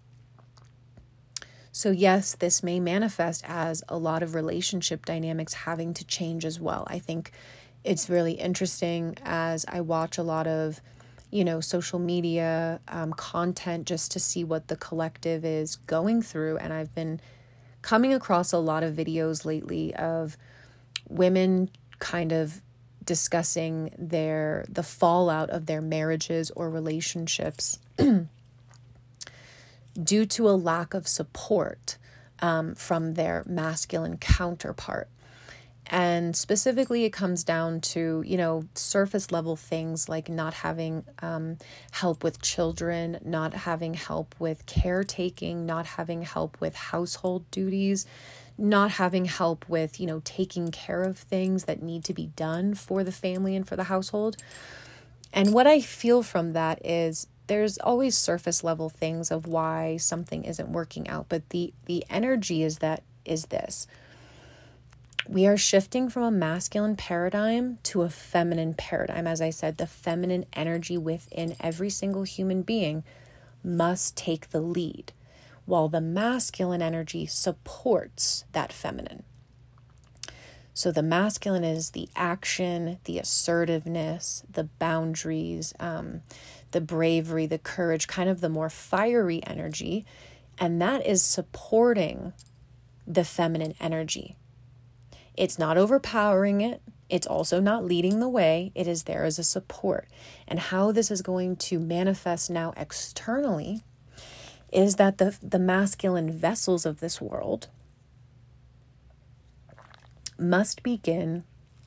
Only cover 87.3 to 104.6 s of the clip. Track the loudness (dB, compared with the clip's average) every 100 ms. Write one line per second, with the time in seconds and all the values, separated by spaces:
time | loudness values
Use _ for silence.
87.3 | -2 0 -2 -4 -2 0 0 0 0 0
88.3 | 2 0 0 -2 -6 -2 2 4 4 4
89.3 | 0 -4 -6 -6 -6 -4 -4 -6 -16 -20
90.3 | -20 -20 -2 0 2 2 2 2 2 4
91.3 | 0 -4 -12 2 6 6 6 2 -2 -10
92.3 | -12 -20 -20 -20 -20 -20 -20 0 2 2
93.3 | 2 0 0 -2 -4 -4 -2 -2 -6 -8
94.3 | -18 -20 -20 -20 -20 -20 -20 -20 -20 -12
95.3 | -2 0 2 2 6 6 6 4 2 4
96.3 | 6 4 4 0 -2 -12 -20 -2 -2 0
97.3 | 0 2 4 4 2 2 2 4 2 2
98.3 | 4 6 4 0 -2 -2 -2 -2 -2 0
99.3 | 0 0 -2 -4 -4 -2 -2 -4 -16 -20
100.3 | -20 -6 -6 -2 2 4 4 2 0 -2
101.3 | -2 -2 -2 -2 0 0 2 2 2 0
102.3 | 0 0 -2 -4 -6 -8 -8 -8 -8 -2
103.3 | 0 0 0 -2 -8 -10 -20 -20 -20 -20
104.3 | -20 -20 -20